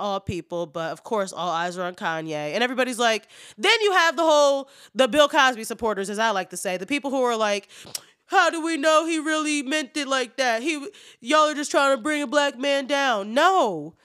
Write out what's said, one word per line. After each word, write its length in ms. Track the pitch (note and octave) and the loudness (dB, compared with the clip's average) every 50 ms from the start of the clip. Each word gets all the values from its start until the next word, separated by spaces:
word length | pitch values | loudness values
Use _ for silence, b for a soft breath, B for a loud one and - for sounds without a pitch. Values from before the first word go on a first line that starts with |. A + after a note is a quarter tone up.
all 180 | G3 G#3 G3 G3 | -6 -4 -4 -4
people, 480 | - - G3+ E3+ D#3+ - F3 E3+ E3+ | -6 -6 -8 -8 -8 -6 -6 -6 -6
but 240 | D#3 C#3+ E3 E3 D#3+ | -6 -6 -8 -8 -8
of 140 | D#3 - - | -8 -10 -8
course 280 | - A#3 G#3 F#3+ F#3 - | -4 -2 -2 -2 -4 -6
all 160 | - F#3 F3+ | -6 -4 -4
eyes 300 | D#3+ E3 F3 F3+ F3 F#3 | -2 -2 -4 -4 -6 -6
are 60 | F3+ | -8
on 100 | F3+ F3+ | -8 -8
Kanye. 580 | - G#3 E3+ D#3+ D#3+ D#3+ D#3+ D3+ D3+ D3 D3+ D3 | -6 -6 -4 -4 -4 -6 -6 -6 -6 -6 -4 -2
And 120 | G#3+ A#3+ | -2 -2
everybody's 340 | B3 C4 A3+ B3 B3+ A#3+ G#3 | -2 -2 -2 -2 -2 -2 0
like, 300 | A#3+ A3+ A3 G#3+ - _ B B B B B | 0 2 0 0 -4 _ B B B B B
then 240 | B A3 G4 A4+ A4+ G#4+ | B 2 2 4 4 4
you 100 | G4+ F#4 | 2 4
have 240 | F#4 E4 E4 C#4+ | 4 4 4 2
the 80 | D#4+ E4 | 2 4
whole, 440 | D#4 D4+ D4 C#4+ C#4 C#4 C#4 C4+ B B B B B B | 4 6 6 6 4 2 0 -2 B B B B B B
the 140 | G#3+ C4 | 0 2
Bill 220 | A#3 G#3 D4+ D4 C#4+ | 4 4 4 4 4
Cosby 340 | D4+ D#4 C4+ B3+ B3+ G#3+ A3 | 6 4 4 4 2 0 -6
supporters, 480 | - A3+ - A#3 A3 G#3 F#3 G3 G3 | -10 -8 -4 -4 -4 -2 -4 -4 -6
as 80 | G#3 G#3 | -2 -2
I 120 | A3+ A3+ | 0 0
like 200 | G3+ F#3+ F3+ - | 0 -2 -4 -6
to 60 | F#3 | -8
say, 200 | E3+ - F#3+ F#3 | -8 -6 -6 -6
the 80 | F3 G3 | -6 -4
people 280 | - C#4+ C#4+ C4 C#4 C4 | -4 -4 -4 -4 -2 -2
who 100 | C4+ B3 | 0 0
are 140 | A#3+ A#3 | 0 0
like, 320 | A3 A3 G#3 G3+ G3+ - - B B B B B B B B B B B | 0 0 0 -2 -2 -6 -10 B B B B B B B B B B B
"How 240 | - F4 G4 F4 D#4+ | 0 2 4 4 4
do 100 | D#4+ E4 | 2 -2
we 160 | D#4 E4 E4 | -4 -4 -2
know 300 | C#4+ C#4+ D#4+ D#4 D#4 E4 | 0 2 4 4 4 2
he 140 | E4 E4 D#4 | 2 -2 -4
really 420 | C#4+ D#4 D#4 D#4 D4+ D4+ D4+ D4 C4+ | -2 -2 -2 -2 -2 -2 -2 -4 -4
meant 340 | C4 D4+ D#4 D4+ - - | -2 -4 -4 -4 -4 -6
it 120 | D4+ C#4+ C4+ | -6 -4 -2
like 280 | C4+ C4 B3+ A3+ - - | -2 -2 -2 -4 -4 -2
that? 260 | C4 B3 A3+ A3+ B3 | -2 0 0 -2 -2
He, 200 | E4+ D#4 C#4+ C4+ - - B B B B B | -4 -6 -6 -8 -12 -16 B B B B B
y'all 280 | A#3 A#3 D4+ D#4 D4+ D4+ | -4 0 4 4 4 4
are 60 | D4+ | 2
just 160 | C#4+ D4 - | -2 -4 -2
trying 260 | - D#4 C#4 C#4 C4+ | 2 2 4 4 2
to 60 | C4 G#3 | 0 0
bring 200 | D4+ D4+ D4 D4 | -2 -2 -2 -2
a 40 | |
black 320 | A#3 A#3+ D4 C#4+ C#4+ B3 A#3 | 0 0 2 2 0 0 -2
man 300 | C4+ C#4+ C#4 C#4 C4+ A#3+ | -2 -2 0 0 -2 -2
down." 460 | C#4+ C#4 C#4 C4 A#3 G3+ G3 G#3+ A3+ | -2 0 0 0 0 -2 -2 -2 2
No. 600 | C#4 D#4+ F#4 F#4+ F#4 C#4+ G#3+ F3+ D#3 D3 E3 - b b | 4 4 6 6 4 2 2 0 -4 -8 -10 -14 b b